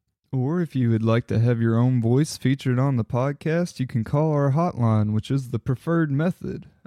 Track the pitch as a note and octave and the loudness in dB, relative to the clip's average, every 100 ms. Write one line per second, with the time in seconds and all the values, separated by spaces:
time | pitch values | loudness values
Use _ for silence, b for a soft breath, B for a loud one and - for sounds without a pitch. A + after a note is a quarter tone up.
0 | _ _ _ C3 C3 F3+ D#3+ C3 A#2+ A2 | _ _ _ -4 -2 -2 -2 0 2 2
1 | A2+ A#2 - A2 A#2 A#2 A2+ A2+ B2+ B2+ | 2 0 0 0 2 2 2 2 2 2
2 | A2+ C3 D#3 - B2+ C3+ C3 B2 C#3 B2 | 2 2 0 -2 -2 0 0 0 0 0
3 | G#2+ A#2+ C#3 C#3+ D#3 E3+ F3 - C#3 A#2 | -2 -2 -2 -4 -4 -2 -2 -6 -4 -4
4 | G#2+ D3 D#3 D3 C#3 D3 F3 - A#2 A2 | -2 0 0 2 0 0 -2 0 2 2
5 | G#2+ G#2+ - C3+ B2 A#2 - B2+ - E3+ | 2 -2 -2 -4 -4 -6 -4 -4 -2 0
6 | D#3 C#3 F3 - - - - _ | 0 0 -2 -2 -8 -10 -14 _